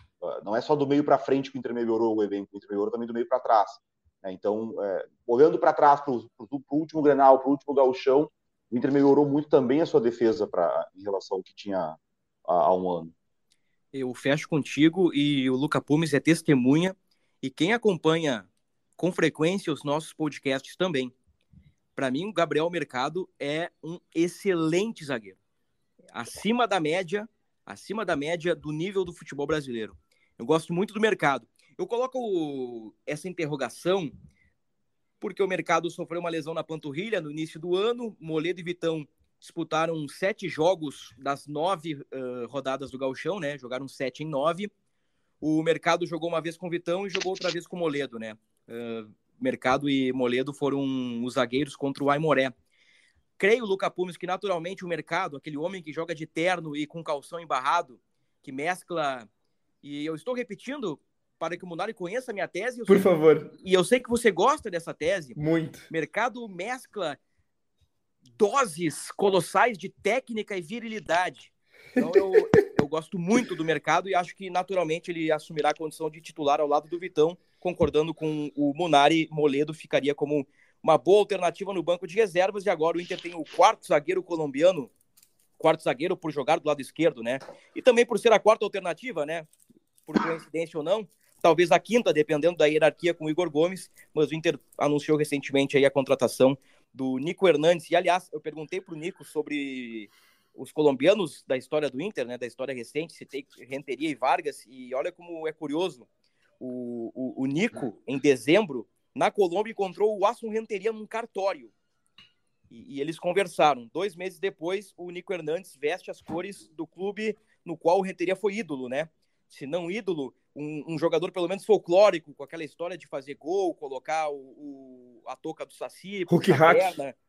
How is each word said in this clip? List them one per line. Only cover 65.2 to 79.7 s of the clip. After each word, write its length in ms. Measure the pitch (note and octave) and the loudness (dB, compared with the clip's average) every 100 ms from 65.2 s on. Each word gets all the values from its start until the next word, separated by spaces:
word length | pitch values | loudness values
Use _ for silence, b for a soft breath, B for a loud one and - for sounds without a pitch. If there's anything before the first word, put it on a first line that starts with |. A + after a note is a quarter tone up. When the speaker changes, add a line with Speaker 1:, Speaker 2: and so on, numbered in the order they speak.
| C#3 D3+ | -4 -6
Speaker 3:
Muito. 420 | D3+ E3 D#3 - - | 0 0 0 -10 -10
Speaker 2:
O 40 | |
mercado 540 | D#3+ D3 - A#3+ A#3+ A#3 | -6 -4 -2 -4 -4 -14
mescla 720 | F3+ G3 B3+ - G#3 E3 C3+ _ _ _ _ _ _ _ _ _ _ C3 - | -10 -10 -10 -12 -8 -6 -8 _ _ _ _ _ _ _ _ _ _ _ 0
doses 720 | G#3 C4 A#3+ D#3 E3 - - | 0 2 0 -2 -4 -4 -10
colossais 640 | - G3+ F#3+ E3+ F#3+ A#3 G3 | -2 2 2 2 2 2 0
de 120 | F#3+ | -10
técnica 680 | - G3 B3 - A3 G3+ G3 | -6 -2 -2 -2 -8 -8 -8
e 40 | |
virilidade. 920 | D#3 A#3 A#3 G#3+ D#3 E3 F3+ C#3+ - _ _ b b - | -8 -10 -10 -10 -2 0 0 -6 -20 _ _ b b -2
Então, 160 | - G4 | 4 4
eu, 160 | G4 | 6
Speaker 3:
<laughs> 480 | G4 - - - - | 4 6 6 4 2
Speaker 2:
eu 60 | C#3+ | -2
gosto 320 | D3+ D#3+ G3 | -2 -6 -4
muito 360 | E3+ B3 A3 E3 | 2 2 2 -4
do 100 | D#3+ | -2
mercado 440 | D3 D3+ E3 F#3 | 0 2 0 2
e 60 | F3+ | -2
acho 200 | F3+ - | -2 -6
que, 140 | F#3+ | -6
naturalmente, 640 | F3+ F3+ F#3+ E3 E3 F3 | -4 -2 0 -2 -2 -6
ele 200 | E3 D#3 | -4 0
assumirá 380 | D3+ - D#3+ D3 | -2 -2 -2 0
a 40 | |
condição 360 | D3+ D#3+ - D#3 | 0 -4 -6 -8
de 120 | D#3 | -8
titular 380 | - - C#3+ D3+ | -16 -4 0 2
ao 80 | D3 | 2
lado 220 | D3 D#3 | 0 0
do 100 | F3 | -8
Vitão, 380 | F3+ E3 D#3+ F3+ _ _ | -4 2 2 2 _ _
concordando 540 | F#3 E3+ D3+ D3 D#3+ | -4 0 2 2 0
com 380 | D#3 D#3 D#3 D3 - | -2 -4 -4 -4 0
o 180 | C#3+ | 0
Munari, 540 | C#3+ F3 C#3+ C#3+ D#3+ D#3 | 0 4 6 6 6 2
Moledo 420 | D#3 D3 C3+ D3+ | 2 2 2 -2